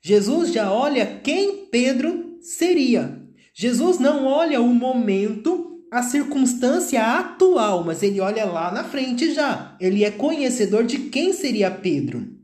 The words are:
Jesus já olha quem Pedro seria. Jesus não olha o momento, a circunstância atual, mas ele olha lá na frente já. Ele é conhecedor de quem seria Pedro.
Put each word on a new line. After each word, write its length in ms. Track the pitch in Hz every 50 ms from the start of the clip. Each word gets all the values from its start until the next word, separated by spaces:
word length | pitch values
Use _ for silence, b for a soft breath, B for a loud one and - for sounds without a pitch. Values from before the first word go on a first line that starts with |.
Jesus 500 | _ 165 208 208 196 208 277 339 339 339
já 200 | - 226 208 190
olha 480 | 196 226 269 294 285 247 208 - - - -
quem 440 | 277 311 370 403 403 392 - -
Pedro 680 | - - 240 247 262 269 240 285 330 370 349 - - - -
seria. 840 | - - - - 330 359 359 302 269 247 233 175 135 139 - - - b b b b b b
Jesus 440 | - 196 247 240 - 302 370 359
não 280 | - 254 285 302 285 262
olha 360 | 262 277 302 339 320 294 240
o 60 | 240 240 247
momento, 1080 | 240 247 262 254 240 220 202 190 190 202 214 220 - - 311 370 - - - - - - -
a 140 | 226 247 240
circunstância 1000 | - - 294 285 - 285 277 262 233 - - 247 247 302 359 359 - 285 233 220 226 254
atual, 680 | 339 370 - - - 370 370 359 - 214 208 190 175 170
mas 200 | 170 165 165 196
ele 160 | 202 202 196
olha 260 | 190 196 214 220 214
lá 260 | 190 175 160 170 175
na 120 | 190 240 320
frente 500 | - - 277 262 254 240 240 320 320 277
já. 440 | 311 294 269 220 - - - - -
Ele 240 | 180 185 196 208 208
é 80 | 208
conhecedor 720 | 208 - 269 302 330 294 277 254 247 247 214 185 208 220 240
de 260 | 233 - 254 - -
quem 220 | - 262 339 370
seria 400 | 381 - - 262 233 208 196 185
Pedro. 560 | 185 - - 185 151 139 120 117 - 117 101 - - -